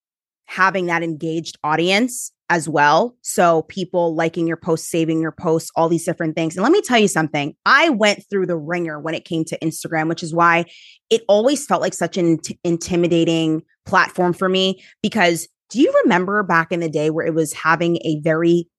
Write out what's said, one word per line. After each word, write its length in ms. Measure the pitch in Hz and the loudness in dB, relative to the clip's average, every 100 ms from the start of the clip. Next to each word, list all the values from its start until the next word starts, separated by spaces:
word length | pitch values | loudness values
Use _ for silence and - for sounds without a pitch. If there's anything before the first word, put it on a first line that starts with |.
| _ _ _ _ - | _ _ _ _ -10
having 400 | - 190 190 175 | 0 0 2 -2
that 160 | 170 | -2
engaged 540 | 165 151 165 160 160 - | -2 -6 -6 -6 -8 -8
audience 720 | 151 156 175 196 247 - - _ - | -2 0 2 2 0 -4 -12 _ -2
as 200 | 175 160 | -2 0
well. 480 | 151 143 160 240 - | 2 4 4 2 -4
So 400 | - - 175 160 | -6 2 4 2
people 540 | 156 - 175 180 170 160 | -2 -8 -4 -2 -2 0
liking 320 | 165 175 165 | -2 -2 -4
your 80 | 160 | -4
posts, 340 | - 160 - | -2 -4 -2
saving 300 | 170 165 160 | -2 0 0
your 100 | 160 | -4
posts, 400 | - 175 165 - - | -4 -2 -2 -2 0
all 120 | 165 | 2
these 160 | 170 | 0
different 300 | 180 160 165 | -2 -4 -4
things. 220 | 156 165 180 | -4 -4 -2
And 80 | |
let 80 | 220 | 2
me 100 | 392 | 2
tell 160 | 403 240 | 2 2
you 80 | 208 | 2
something. 480 | 170 156 151 143 - | 2 -2 -2 -6 -4
I 260 | 196 269 330 | 2 4 4
went 340 | 220 208 202 - | 2 2 0 -4
through 180 | 202 180 | -4 -2
the 100 | 170 | -4
ringer 420 | 147 175 165 151 | -4 -4 -4 -6
when 160 | 156 | -8
it 100 | 160 | -8
came 200 | - 165 | -4 -4
to 140 | 160 - | -4 -4
Instagram, 480 | 160 - - 160 160 | -6 -6 -4 -2 -2
which 160 | 165 | -4
is 100 | 165 | -4
why 300 | 165 170 170 170 - - - - | 2 4 4 0 -10 -20 -20 -2
it 120 | 226 - | 0 2
always 360 | 208 233 285 | 2 4 0
felt 160 | - 175 | 0 -2
like 140 | 175 | -2
such 220 | - 170 202 | -2 -4 0
an 100 | 170 | 0
int-, 320 | 160 - - | 0 -2 -8
intimidating 1000 | 180 165 - 180 175 170 165 165 160 156 - _ - | -4 -4 -2 0 2 2 2 0 0 -2 -6 _ 0
platform 460 | 185 151 - 180 | 2 2 0 -2
for 160 | 170 190 | 0 -2
me. 340 | 185 190 190 - _ | 0 -2 -4 -12 _
Because 460 | 214 214 175 170 - _ - | -4 0 2 0 -6 _ -8
do 120 | 214 | 0
you 120 | 392 571 | 2 2
remember 400 | 359 180 185 208 | 2 2 0 -2
back 300 | 185 165 160 | 0 0 0
in 80 | 175 | -2
the 80 | 170 | -2
day 220 | 151 151 | -2 -2
where 140 | 160 | -2
it 100 | 160 | -2
was 180 | 160 156 | -2 -2
having 460 | - 156 165 170 170 | -2 -2 0 0 -2
a 200 | 160 151 | -2 -2
very 480 | 156 156 170 170 165 | 0 0 2 2 0